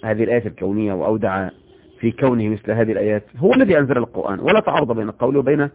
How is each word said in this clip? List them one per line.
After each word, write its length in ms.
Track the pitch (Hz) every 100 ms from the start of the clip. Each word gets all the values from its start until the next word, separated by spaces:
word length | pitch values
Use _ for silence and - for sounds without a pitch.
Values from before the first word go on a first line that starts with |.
هذه 200 | 110 107
الآية 220 | 110 120 104
الكونية 460 | - 92 104 104
وأودع 560 | 92 80 110 101 95 92 - _ - - -
في 100 | 113
كونه 380 | 113 135 117 107
مثل 220 | 104 -
هذه 200 | 110 110
الآيات 300 | 101 104 107 - 120
هو 180 | 180
الذي 240 | 254 196 156
أنزل 200 | 135 123
القرآن، 420 | 113 98 - 95
ولا 200 | 147 214
تعارض 320 | - 160 131 113
بين 140 | 107
قوله 280 | - 123 139
وبين 300 | 131 147 143